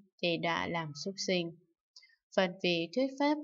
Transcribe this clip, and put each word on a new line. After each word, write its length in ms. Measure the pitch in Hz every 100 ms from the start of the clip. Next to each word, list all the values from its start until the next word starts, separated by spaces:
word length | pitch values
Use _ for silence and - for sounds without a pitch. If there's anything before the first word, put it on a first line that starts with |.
| - -
thì 160 | 175 160
đọa 300 | 170 170 185
làm 240 | 170 156 143 196
súc 80 | 190 196
sinh. 240 | 180 170 160 _ _ _ - _ _ _ -
Phật 160 | 185 180
vì 260 | 180 170 165 247
thuyết 120 | 269 269
pháp 180 | 285 302